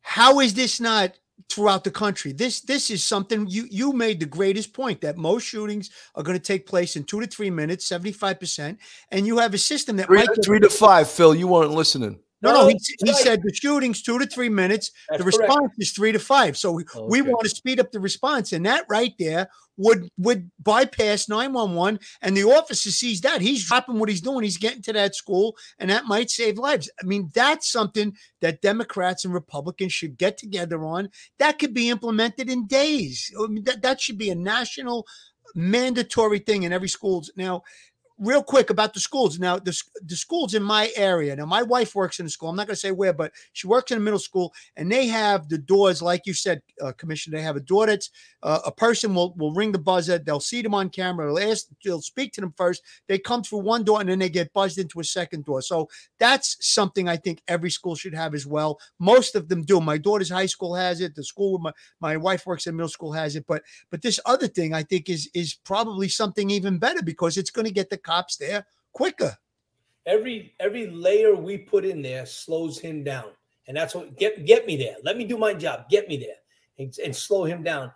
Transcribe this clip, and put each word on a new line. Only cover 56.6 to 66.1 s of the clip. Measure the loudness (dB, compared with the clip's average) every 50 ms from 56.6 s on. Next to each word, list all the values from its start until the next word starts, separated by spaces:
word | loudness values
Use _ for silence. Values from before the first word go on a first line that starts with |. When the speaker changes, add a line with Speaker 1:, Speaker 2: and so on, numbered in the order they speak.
| -2
Speaker 1:
something | -2 0 0 0 0 _ -4 -2 -2
I | -4
think | -4 _ -8 -8 _ _
every | -4 -4 -4 -2 -6
school | -6 -6 -8 -8 -8
should | -8 -10 -12 -8
have | -8 -8 -6 -6
as | -8 -8
well. | -6 -4 -2 -2 -2 -4 _ -14 _ _ _
Most | 6 8 8 8 6 4 -4
of | -4 -2 -2
them | -4 -4 2
do. | 4 4 4
My | 4 0 -2
daughter's | 0 0 0 0 0 -2 -4
high | -2 -2 -2
school | -4 -4 _ -6 -6 -4
has | -2 -2 -2 -2 -4
it. | -6 -8 -8
The | -12 -14
school | -14 -6 -4 -2 -2 -2
where | -2 -4 -8 -10 _ _ _ _ _
my, | -4 -4
my | -4
wife | -2 0 -2 -2 -2 -4
works | -8 -8 -6 -6
in | -8 -6
middle | -6 -6 -8
school | -8 -10 -10 -8 -6
has | -4 -4 -4 -6
it. | -8 -4
But, | -4 -4 -4 _ _ -20 -20 _ _
but | -12 -4 -2
this | -2 -2 -2 2
other | 0 2 2 0
thing | -2 _ -4 -2 -2 -2
I | -4 -2
think | _ -4 -4 -2 -4
is, | -6 -6 -8 -6 -6
is | -6 -6 -6 -8
probably | _ _ -4 -2 -2 -2 -2 -4 -4 -4
something | -4